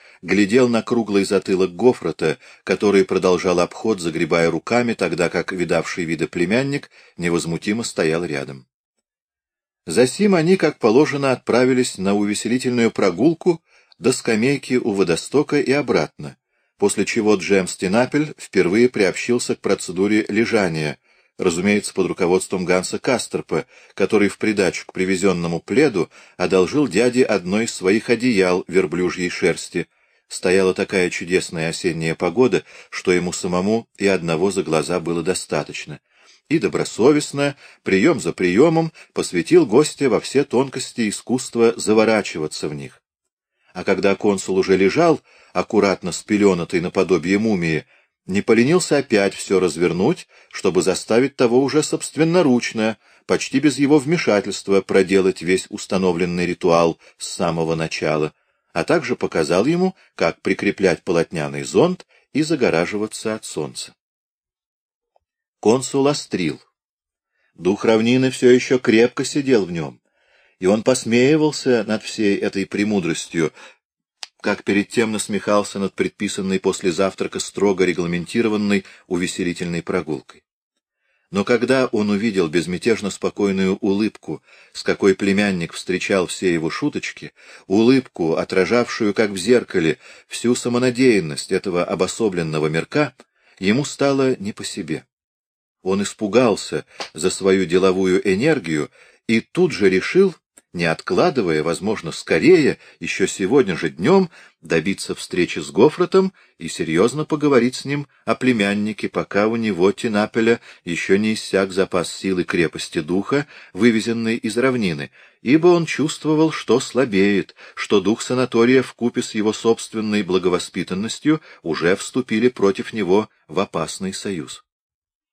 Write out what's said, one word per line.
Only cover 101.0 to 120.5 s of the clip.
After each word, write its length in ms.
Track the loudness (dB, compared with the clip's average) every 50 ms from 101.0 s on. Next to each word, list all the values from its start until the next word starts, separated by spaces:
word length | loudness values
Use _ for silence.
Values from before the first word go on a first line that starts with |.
| -4 -2 0 2 2 2 2 0 0 0 0 0
возможно, 500 | 0 -2 -2 -2 -4 -4 -4 -6 -8 -10
скорее, 640 | -10 -8 -2 -2 0 4 6 6 6 6 6 2 0 -2 -8 -20 -14 _
еще 280 | -8 -6 -2 -2 -2
сегодня 500 | -2 -2 -4 0 2 4 4 4 2 -2
же 140 | -4 -4 -6
днем, 400 | -4 -2 2 4 4 4 2 0 -4 -14 -20 _ _ _
добиться 520 | -6 -2 -2 0 0 -2 -4 -6 -8 -10 -10
встречи 440 | -10 -10 -4 -2 -2 -2 -2 -4 -8
с 120 | -10 -4
Гофротом 640 | 2 4 4 4 4 0 -2 2 2 2 2 0 -4 _ _ _ _
и 120 | -14 -14 -10
серьезно 580 | -8 -8 -4 0 2 2 2 2 0 -4 -4
поговорить 480 | -4 -2 -2 2 2 4 4 2 2 -2
с 100 | -6 -8
ним 220 | -6 -6 -6 -8 -10 _ _ _
о 100 | -6 -4
племяннике, 760 | 0 0 0 2 2 0 0 0 -2 -2 -4 -4 -6 -8 -6
пока 380 | -4 -6 -6 -2 -2 0 0 0
у 80 | 0
него, 360 | -2 -2 -2 0 2 2 2
Тинапеля, 680 | 2 0 -2 -2 0 0 -2 -2 -2 0 2 2 2 0 -4 -10 -20 _ _
еще 320 | -6 -6 -4 0 2 2 2
не 160 | 2 0 -2
иссяк 380 | -4 -4 -2 0 0 0 0
запас 380 | 0 -2 -2 0 -2 -4 -4 -4
силы 340 | -8 -6 -4 -2 -2 -2 -2
крепости 580 | -2 0 0 0 -2 -4 -8 -12 -8 -6 -6
духа, 440 | -4 -2 -2 -4 -2 -2 -2 -2 -2 -4 -12 -20 -20 -16 -2
вывезенный 640 | 2 2 2 2 2 0 -4 -4 -4 -2 -2 -2
из 200 | -2 -4 -4 -2
равнины, 540 | 0 0 0 0 0 -2 -2 -4 -6 -8 -12 _ -20 -20 _ _ _
ибо 240 | 0 2 2 6 6
он 180 | 6 4 4 2
чувствовал, 640 | -2 -2 -2 -2 -4 -4 -4 -2 0 2 2 2 2
что 280 | 0 -2 0 0 0 0
слабеет, 760 | 0 -2 -2 -2 0 2 2 2 2 2 2 0 -2 -4 _ -20 -20 -18 -14
что 260 | -12 -2 0 0 2
дух 220 | 2 2 0 -2
санатория 600 | -2 -4 -2 -2 -2 0 2 4 4 6 6 4
вкупе 380 | 2 0 -4 -4 -4 -2 -2 -4
с 140 | -6 -4 -4
его 180 | -2 -2 -2
собственной 680 | -2 0 0 0 0 0 -4 -8 -8 -6 -4 -2 -2 -2
благовоспитанностью 1200 | 0 0 0 0 2 0